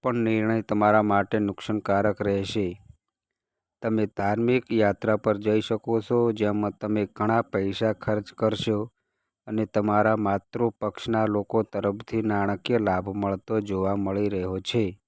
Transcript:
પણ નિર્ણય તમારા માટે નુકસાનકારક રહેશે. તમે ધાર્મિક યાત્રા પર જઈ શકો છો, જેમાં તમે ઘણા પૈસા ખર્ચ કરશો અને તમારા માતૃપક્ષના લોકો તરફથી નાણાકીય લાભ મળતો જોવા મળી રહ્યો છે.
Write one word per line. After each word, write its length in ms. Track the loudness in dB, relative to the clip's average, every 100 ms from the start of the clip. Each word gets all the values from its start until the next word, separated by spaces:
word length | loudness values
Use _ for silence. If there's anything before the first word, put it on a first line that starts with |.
પણ 140 | -4 0
નિર્ણય 460 | 0 0 0 0
તમારા 400 | 0 2 4 6
માટે 380 | 4 2 2 0
નુકસાનકારક 800 | 0 -4 -4 -4 0 0 0 0
રહેશે. 580 | -2 -2 -2 -4 -4 -6 -16 -20 _ _ _ _ _ _ _ _
તમે 240 | -2 0 0
ધાર્મિક 640 | 0 0 2 2 0 0
યાત્રા 460 | 2 2 2 0 0
પર 200 | 0 0
જઈ 240 | 2 0
શકો 400 | 0 -4 -2 -2
છો, 300 | 0 2 2
જેમાં 400 | 0 0 0 -4
તમે 360 | -4 -2 -2 -2 -2
ઘણા 260 | 2 2
પૈસા 520 | 0 -2 -2 0 -2
ખર્ચ 400 | -2 -2 -4 -4
કરશો 580 | -2 0 0 -2 -2 -4 _ _ _ _ _ -6
અને 180 | -4 -2
તમારા 500 | 0 2 4 4 2
માતૃપક્ષના 1120 | 0 -2 -4 -2 -2 -2 -8 -6 -2 0 0
લોકો 380 | -2 0 -2
તરફથી 580 | -2 -2 -2 -4 -4 -4
નાણાકીય 560 | 0 0 -2 -2 0 0
લાભ 320 | 2 0 -2
મળતો 500 | -4 -2 -4 -4 -4
જોવા 360 | -2 -2 0 0
મળી 340 | -2 -2 -2
રહ્યો 300 | -2 -4 -6
છે. 400 | -2 -2 -2 -4